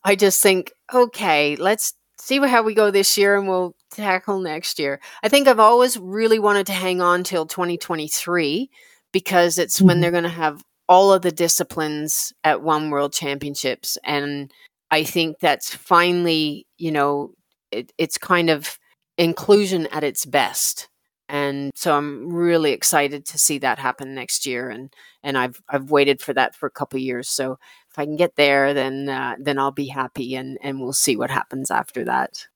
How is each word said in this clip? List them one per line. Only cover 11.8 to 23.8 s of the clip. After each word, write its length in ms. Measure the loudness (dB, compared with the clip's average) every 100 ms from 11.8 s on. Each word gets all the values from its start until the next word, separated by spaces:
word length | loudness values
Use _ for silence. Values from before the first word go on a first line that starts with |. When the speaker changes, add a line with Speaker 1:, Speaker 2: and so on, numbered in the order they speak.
| -4 -4 -4 -4 -6 _
Speaker 1:
at 180 | 0 0
One 280 | 2 0 0
World 240 | -2 -2
Championships. 840 | -2 -6 -6 -6 -6 -4 -4 -8 -8
And 480 | -4 -4 -2 -6 -10 _ _ _ _
I 140 | 0 0
think 340 | -2 -2 0
that's 340 | 0 0 -4
finally, 920 | -12 2 4 4 2 0 0 -2 -6 -16 _
you 140 | -4
know, 420 | 0 0 0 -6 _ _ _ _
it, 220 | -10 -10 -6
it's 200 | -4 -4
kind 320 | 0 2 4
of 280 | 0 -2 -14 _ _ _ -2
inclusion 680 | 0 0 4 4 4 -2 -4
at 160 | -4
its 220 | -4 -6 -2
best. 640 | 0 0 -2 -6 -6 -12 _ _ _ _
And 420 | -4 -4 -4 -8 -6
so 200 | -2 0
I'm 340 | -2 -8 -8
really 400 | -2 2 2 2
excited 520 | 0 0 2 0 -4 -10
to 100 | -2
see 200 | -2 0
that 200 | -2
happen 340 | -2